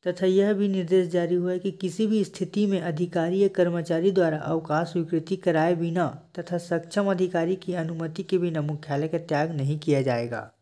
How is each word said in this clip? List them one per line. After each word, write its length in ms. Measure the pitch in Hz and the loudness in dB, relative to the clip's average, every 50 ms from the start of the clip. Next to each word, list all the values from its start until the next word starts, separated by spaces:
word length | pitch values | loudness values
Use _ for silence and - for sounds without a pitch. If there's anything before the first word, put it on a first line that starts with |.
| _ | _
तथा 220 | 180 180 180 185 | -4 -2 0 2
यह 260 | 185 185 190 196 208 208 | 4 4 4 4 4 2
भी 160 | 196 202 202 | 2 2 0
निर्देश 400 | 196 190 180 160 180 190 185 170 | 0 0 0 4 4 4 4 4
जारी 260 | 170 175 170 165 175 | 0 0 0 2 0
हुआ 180 | 180 175 180 180 | 0 0 0 -2
है 60 | 185 | -2
कि 120 | 180 196 | -4 -6
किसी 360 | 185 185 - 185 160 - 220 | -6 -4 -6 -6 -2 0 0
भी 180 | 214 220 214 196 | 2 2 2 0
स्थिति 420 | - - - 190 160 - 208 208 | -2 -2 -6 -8 -4 0 0 0
में 140 | 208 196 185 | 2 0 0
अधिकारी 600 | 160 175 160 151 175 175 180 180 165 165 180 196 202 | -2 -2 -2 -2 -4 -2 0 -2 0 0 2 2 2
या 60 | 196 | 2
कर्मचारी 640 | 190 - 180 175 170 170 165 160 170 165 165 196 | 4 2 2 2 2 -2 -2 0 0 2 2 2
द्वारा 280 | 190 190 175 165 156 156 | 4 4 2 2 2 -2
अवकाश 540 | 151 - 165 165 160 - 151 151 170 165 - | -2 -2 -2 -2 -2 0 0 0 0 0 -2
स्वीकृति 440 | 180 165 160 - 160 156 - 190 | -4 -2 0 -2 -2 -2 -2 -6
कराए 380 | 185 - 180 165 160 156 170 180 | -2 0 2 4 4 4 4 2
बिना 320 | 165 170 170 165 185 175 143 - - - _ _ - | 2 0 -2 0 0 0 -2 -2 -6 -18 _ _ -12
तथा 200 | 165 - 180 175 | -8 -4 -4 -6
सक्षम 520 | 170 - 175 165 165 165 - 202 202 196 | -2 -2 -4 -4 -4 -2 -2 0 0 2
अधिकारी 460 | 196 175 185 180 180 170 165 175 185 | 2 2 0 0 2 0 0 0 -2
की 180 | 185 - - 175 | -2 -4 -6 -4
अनुमति 480 | 180 165 165 170 160 165 160 156 - 196 | -4 -4 -4 -4 -6 -6 -6 -6 -8 -6
के 160 | - - 185 | 0 0 0
बिना 240 | 175 175 160 160 147 | 2 2 0 -2 -2
मुख्यालय 460 | 151 156 147 - - 147 143 151 160 | -2 -4 -6 -4 -4 -2 -2 -2 -2
का 100 | 160 170 | -2 -4
त्याग 380 | 165 - 156 143 151 160 165 | -2 0 0 0 0 0 -2
नहीं 220 | 147 135 139 151 156 | -2 -2 -2 -2 -2
किया 240 | 147 - 147 139 131 | 0 2 2 2 2
जाएगा। 480 | 131 123 117 117 120 120 113 104 - _ _ | 2 0 0 -2 -4 -6 -8 -8 -10 _ _